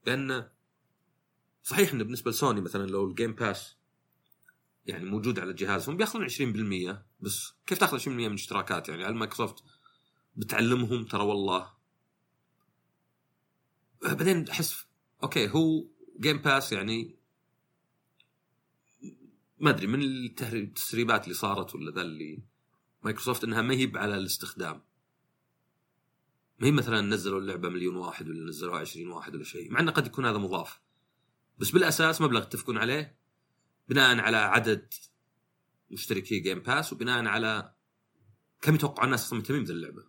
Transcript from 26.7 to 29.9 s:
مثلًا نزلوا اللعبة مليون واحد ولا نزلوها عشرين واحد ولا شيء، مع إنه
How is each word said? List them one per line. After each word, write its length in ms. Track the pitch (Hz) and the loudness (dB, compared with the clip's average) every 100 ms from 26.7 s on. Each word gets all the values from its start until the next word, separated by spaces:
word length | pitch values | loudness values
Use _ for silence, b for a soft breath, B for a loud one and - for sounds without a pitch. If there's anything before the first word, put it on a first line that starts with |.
مثلًا 300 | 147 120 110 | 4 4 2
نزلوا 380 | 101 104 92 95 | 2 0 0 -2
اللعبة 300 | 98 92 87 | -2 -4 -4
مليون 260 | 90 90 90 | -2 -2 -2
واحد 340 | 87 - 80 | -6 -8 -8
ولا 200 | 80 80 | -8 -8
نزلوها 300 | 76 87 87 | -8 -6 -6
عشرين 320 | 78 82 87 | -6 -8 -10
واحد 240 | 85 80 78 | -10 -10 -12
ولا 80 | |
شيء، 280 | 78 - 85 | -10 -12 -2
مع 80 | 120 | 2
إنه 120 | 165 | 4